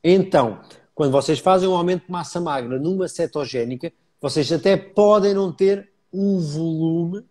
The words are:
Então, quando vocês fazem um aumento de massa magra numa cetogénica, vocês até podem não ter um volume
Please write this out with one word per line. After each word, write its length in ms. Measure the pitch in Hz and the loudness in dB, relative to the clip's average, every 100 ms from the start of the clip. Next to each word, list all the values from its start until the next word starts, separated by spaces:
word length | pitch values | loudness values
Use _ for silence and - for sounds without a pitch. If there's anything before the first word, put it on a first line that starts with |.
Então, 560 | 165 190 185 160 120 95 - - _ | 4 2 4 2 0 -4 -18 -20 _
quando 160 | - 147 | -4 0
vocês 300 | 139 135 151 | 2 0 0
fazem 280 | - 190 190 | 2 2 2
um 60 | |
aumento 320 | 180 175 185 - | 0 0 -2 -6
de 60 | |
massa 280 | 180 160 175 | -10 -8 -6
magra 380 | 170 139 120 131 | -4 -4 -4 -6
numa 300 | 151 190 180 | -4 -4 -6
cetogénica, 840 | - 165 151 131 127 117 127 165 _ _ _ | -4 -6 -4 -6 -6 -6 -6 -10 _ _ _
vocês 320 | 139 156 131 | -4 -2 0
até 240 | 160 190 196 | 0 2 0
podem 580 | - - 208 208 202 | 0 2 6 6 4
não 180 | 196 190 | 0 -2
ter 380 | - 190 196 202 _ _ | 0 0 0 -6 _ _
um 260 | 185 196 190 | -4 0 0
volume 880 | 156 151 165 160 160 165 170 190 247 | -2 -4 -4 -2 -2 -2 -4 -6 -14